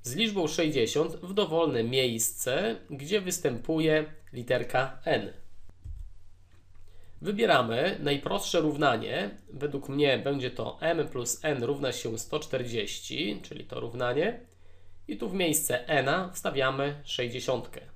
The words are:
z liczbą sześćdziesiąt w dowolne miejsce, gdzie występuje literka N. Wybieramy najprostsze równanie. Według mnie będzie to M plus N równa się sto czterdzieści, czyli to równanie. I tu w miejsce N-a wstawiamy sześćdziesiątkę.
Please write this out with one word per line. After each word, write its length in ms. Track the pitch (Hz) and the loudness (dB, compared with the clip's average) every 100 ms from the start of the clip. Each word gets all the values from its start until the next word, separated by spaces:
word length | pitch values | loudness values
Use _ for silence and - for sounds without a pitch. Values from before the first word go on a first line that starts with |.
z 120 | 120 | -4
liczbą 340 | 143 226 202 151 | 0 0 2 0
sześćdziesiąt 680 | - 160 139 110 147 160 - | 2 2 2 2 2 0 -2
w 180 | 180 | -4
dowolne 500 | 196 180 160 160 123 | 0 2 4 4 2
miejsce, 920 | 113 131 127 113 - - - 139 214 220 - | 2 4 2 2 -2 0 0 2 0 -2 -8
gdzie 300 | 143 143 208 | -10 0 0
występuje 920 | 185 - 151 117 - 160 160 156 156 - - | 0 0 0 0 0 4 6 4 2 -8 -12
literka 680 | 127 117 123 120 127 135 - | -10 0 0 2 2 0 -2
N. 280 | 165 120 101 - - - - - - - - - - - - - - - - - - - | 0 0 0 -8 -10 -10 -12 -12 -10 -10 -10 -12 -16 -18 -20 -20 -18 -16 -14 -14 -14 -8
Wybieramy 760 | 165 208 220 147 117 117 170 - | -4 2 6 6 6 2 2 2
najprostsze 600 | 143 143 - 196 - 175 | 0 2 2 0 2 4
równanie. 680 | 156 143 143 113 110 139 196 - - | 4 4 4 4 0 -2 -4 -8 -14
Według 400 | - 147 139 - | -6 -4 -4 -4
mnie 300 | 139 143 123 | 4 4 4
będzie 320 | 135 143 127 | 2 0 -2
to 280 | - 113 - | -4 -6 -2
M 280 | 160 170 135 | 0 2 0
plus 360 | 127 117 - | -2 -4 -2
N 200 | 156 127 | 0 0
równa 280 | 117 139 131 | 0 0 0
się 260 | 120 123 110 | -2 -4 -4
sto 220 | - 151 | -2 -4
czterdzieści, 1000 | - 131 120 113 101 - - 127 185 202 | -2 -2 0 -2 -2 -6 -6 -4 -2 -4
czyli 220 | - - | -8 -12
to 160 | - - | -8 -6
równanie. 600 | 117 127 123 131 190 233 - - - - - - - | -6 -2 0 2 2 -2 -14 -20 -20 -16 -16 -14 -10
I 80 | - | -6
tu 120 | - | -2
w 60 | |
miejsce 540 | 190 170 - - 123 - | 0 2 2 2 -2 2
N-a 420 | 147 131 170 180 | 2 2 0 -2
wstawiamy 720 | - - 135 131 135 147 147 | -4 -2 2 0 2 -2 -4
sześćdziesiątkę. 760 | - - 123 123 127 123 - - - | -6 -4 -2 -2 -2 -2 -2 -12 -12